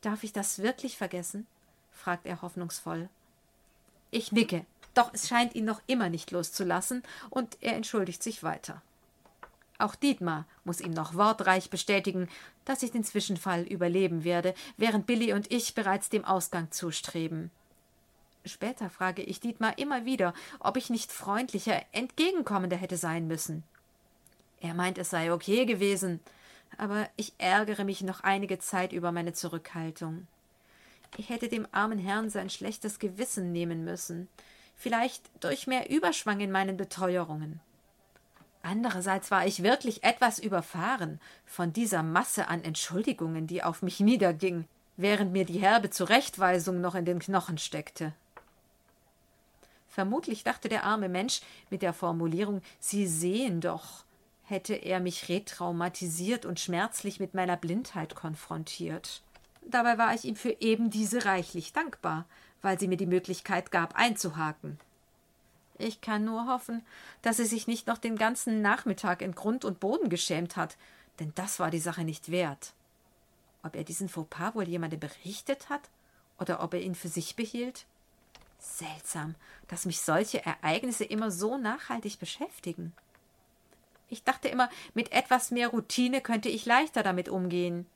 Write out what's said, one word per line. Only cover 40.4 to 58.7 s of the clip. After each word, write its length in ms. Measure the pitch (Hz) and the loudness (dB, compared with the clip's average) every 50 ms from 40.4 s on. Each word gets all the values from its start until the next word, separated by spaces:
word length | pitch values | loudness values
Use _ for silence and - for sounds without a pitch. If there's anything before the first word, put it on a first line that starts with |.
| - 220 196 180 165 - - 180 170 208 262 240 180 156 156 156 - - - - _ | -2 0 0 0 0 -2 -4 -2 0 0 0 0 -2 -4 -6 -8 -14 -18 -20 -20 _
von 280 | - - - 180 170 156 | -16 -4 0 0 0 2
dieser 300 | - 233 214 196 170 160 | 2 2 2 2 2 2
Masse 460 | 160 160 175 240 - - - 185 - | 4 4 4 4 4 0 -2 0 0
an 140 | 165 170 165 | 0 -2 -2
Entschuldigungen, 840 | 160 160 - - - 165 180 220 - 262 - 170 165 160 160 160 156 | -4 -4 -2 -4 -2 0 0 2 2 0 0 0 -2 -2 -2 -2 -2
die 160 | 170 175 - | -2 -2 -2
auf 180 | - 160 - | -2 -2 0
mich 180 | - 180 - - | -2 -4 2 6
niederging, 640 | 202 208 247 240 202 180 170 156 190 190 180 170 165 - _ _ _ _ _ - | 6 8 8 8 6 4 4 4 0 0 0 0 -4 -6 _ _ _ _ _ 0
während 340 | 170 202 208 202 208 190 | 2 4 4 4 4 2
mir 140 | 180 196 185 | 4 2 2
die 140 | 165 170 185 | 2 2 4
herbe 300 | 202 190 214 233 208 202 | 6 6 6 6 4 2
Zurechtweisung 920 | - - 185 - 214 247 277 - - - 190 185 180 180 165 185 185 180 | 0 0 2 6 6 6 6 4 -2 2 4 4 4 4 2 2 0 0
noch 140 | 175 180 175 | 0 0 0
in 100 | 190 170 | 0 0
den 140 | 170 180 175 | 0 0 0
Knochen 380 | 160 - 196 185 170 - 170 151 | -2 2 2 2 2 2 -4 -4
steckte. 560 | - - - 156 147 - - - 170 156 151 _ _ _ _ - - _ _ _ _ _ _ _ _ _ _ _ _ _ _ _ _ _ _ _ _ _ _ _ - _ _ _ _ _ | -4 -4 -6 -6 -8 -8 -8 -6 -6 -6 -6 _ _ _ _ -20 -20 _ _ _ _ _ _ _ _ _ _ _ _ _ _ _ _ _ _ _ _ _ _ _ -20 _ _ _ _ _
Vermutlich 560 | - - 190 196 214 302 339 - 226 208 - | -4 -2 0 0 0 0 0 -2 -6 -4 -2
dachte 260 | 233 - - - 226 | -2 -2 -2 -2 -2
der 140 | 226 214 - | -2 0 2
arme 260 | - 214 220 208 185 | 2 0 2 0 0
Mensch 320 | 180 180 190 254 - - - - - - - _ | 0 0 0 0 -2 -2 -4 -8 -20 -20 -12 _
mit 120 | - 185 | -6 -2
der 120 | - 180 170 | 0 0 0
Formulierung, 680 | - - 170 170 165 165 165 160 170 208 202 208 190 - - - _ | 0 -2 0 0 2 0 2 2 2 0 0 0 -4 -6 -10 -18 _
„Sie 280 | - - - 202 202 185 | -6 -2 2 2 2 2
sehen 540 | 160 160 165 180 190 220 269 254 180 170 | 2 2 2 2 2 2 2 2 0 0
doch“, 420 | 165 175 165 160 - - - - - _ _ _ _ _ _ _ _ | 0 0 -2 -2 -6 -12 -18 -18 -20 _ _ _ _ _ _ _ _
hätte 300 | - 202 190 190 - 214 | -6 -6 -4 -2 -2 -4
er 260 | - - - 185 185 | -4 0 0 0 0
mich 300 | 180 180 170 - - - | 0 0 -2 -4 -4 0
retraumatisiert 1160 | 175 190 202 - - - 175 175 175 170 170 180 175 - 180 175 160 165 180 190 240 233 - | -2 -2 -2 -4 -8 -4 -4 -2 0 0 -2 -2 -2 -4 -6 -4 -4 -2 0 0 0 -2 -2
und 140 | - 180 165 | -6 -6 -4
schmerzlich 600 | - - 180 170 196 226 - - - 202 196 - | -4 -2 0 0 0 0 -2 -4 -6 -6 -4 -4
mit 140 | 202 180 - | -6 -4 -2
meiner 240 | 190 185 180 180 170 | 0 0 2 0 0
Blindheit 580 | - 165 170 214 254 - - 185 156 156 - | 0 -2 -2 -2 -2 -4 -6 -6 -6 -6 -8
konfrontiert. 1080 | - - 160 156 - - - 165 160 160 - | -8 -6 -8 -8 -8 -8 -8 -8 -8 -6 -8